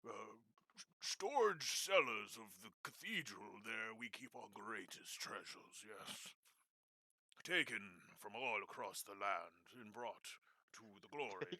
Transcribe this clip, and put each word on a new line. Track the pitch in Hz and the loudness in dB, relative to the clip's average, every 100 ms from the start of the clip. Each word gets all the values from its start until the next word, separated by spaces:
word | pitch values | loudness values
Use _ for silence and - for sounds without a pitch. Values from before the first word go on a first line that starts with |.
uh, | 113 107 110 110 _ _ _ - | -8 -8 -8 -12 _ _ _ -20
s-, | - _ | -20 _
storage | - - 202 277 214 170 135 - 180 | -4 0 4 8 8 8 2 2 8
cellars | 196 131 110 101 | 8 8 4 0
of | 117 110 95 | -8 -10 -12
the | 107 - | -14 -10
cathedral, | - - 180 214 127 98 104 95 | -12 -10 -2 -2 -2 -6 -8 -8
there | 107 113 110 | -4 -2 -2
we | 110 120 | -4 -6
keep | - 127 | -8 -10
our | 127 107 | -10 -10
greatest | 101 104 107 90 - - - | -8 -4 -4 -4 -10 -8 -6
treasures, | - 101 87 - - - 107 | -4 -4 -6 -12 -12 -14 -12
yes. | 101 - - - - _ _ _ _ _ _ _ _ _ - | -10 -8 -8 -10 -14 _ _ _ _ _ _ _ _ _ -12
Taken | - 175 127 113 98 87 - - | 4 6 6 0 -6 -14 -20 -12
from | 107 | -8
all | 110 127 107 | -2 2 2
across | 98 - 107 92 | 0 -4 -4 -4
the | - | -8
land | 101 101 90 85 - - 123 | 0 2 2 0 -12 -20 -14
and | 107 | -12
brought | 113 117 - - - _ _ _ | -6 -6 -6 -10 -12 _ _ _
to | - 113 101 | -18 -16 -16
the | 110 | -10
glory | 143 127 95 143 | -4 -2 -2 -4